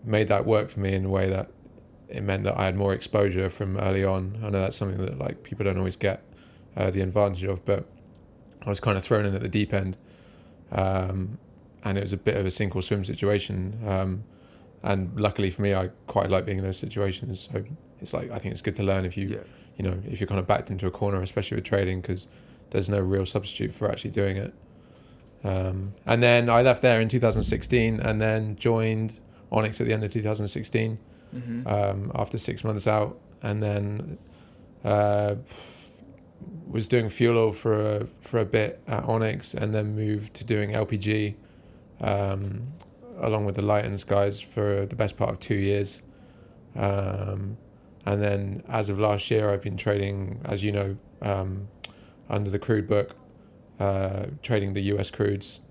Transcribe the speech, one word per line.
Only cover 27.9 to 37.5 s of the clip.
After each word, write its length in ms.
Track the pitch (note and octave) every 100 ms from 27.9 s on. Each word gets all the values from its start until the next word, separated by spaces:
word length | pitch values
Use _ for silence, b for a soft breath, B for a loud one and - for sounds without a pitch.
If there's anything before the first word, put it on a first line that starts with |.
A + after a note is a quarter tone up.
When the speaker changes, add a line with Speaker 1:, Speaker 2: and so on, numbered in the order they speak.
| A2
Speaker 1:
and 220 | A2+ G#2+
then 360 | A2 A2 G#2+ G2+
joined 600 | A#2+ A2+ A2+ A2 A2 - - B B
Onyx 300 | - G#2+ G#2+
at 60 | A#2
the 60 |
end 100 | A2
of 80 | G#2+
two 100 | A2+
thousand 260 | G#2+ G#2+ G#2
sixteen, 500 | - G#2+ - A2 A2 - B B B2+
Speaker 2:
Mm-hmm. 300 | B2 A#2 B2
Speaker 1:
um, 460 | G#2 G2 G2 G2
after 240 | - G#2 -
six 260 | - -
months 220 | A2 G#2+ G#2
out, 320 | G#2+ G#2 - - -
and 220 | A2+ G#2
then, 560 | G#2+ G#2 G2+ G#2+ - D3+ - B B B B -
uh, 500 | - G#2 G#2 G#2 G#2 G#2 - B B B B B - - - - - - -
was 200 | A#2+ G#2+
doing 220 | B2 A2
fuel 280 | - A#2+ A#2
oil 140 | A2+